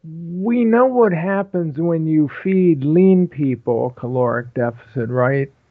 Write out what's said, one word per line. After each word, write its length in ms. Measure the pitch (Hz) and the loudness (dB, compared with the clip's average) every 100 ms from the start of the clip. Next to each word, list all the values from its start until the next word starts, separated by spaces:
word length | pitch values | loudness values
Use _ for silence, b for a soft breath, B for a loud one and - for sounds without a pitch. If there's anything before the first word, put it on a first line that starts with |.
we 600 | 160 160 170 175 202 247 226 | -18 -16 -12 -6 -2 0 2
know 220 | 226 262 | 2 2
what 240 | 254 220 | 2 2
happens 680 | 165 180 196 196 185 165 139 | 0 -2 -4 -4 -4 -4 -2
when 300 | 170 165 160 | -2 -2 0
you 200 | 156 143 - | 0 0 -2
feed 420 | 190 190 180 151 | -2 2 4 2
lean 440 | 139 165 190 185 175 | 2 4 6 4 2
people 640 | 135 139 120 120 117 123 127 | -2 -4 -2 -2 -2 -2 -6
a 40 | |
caloric 520 | 120 127 123 117 123 127 | -6 -2 0 -2 -4 -4
deficit, 540 | 120 117 - 135 113 | -4 -6 -10 -8 -4
right? 420 | 123 127 139 139 _ _ | 0 0 0 -4 _ _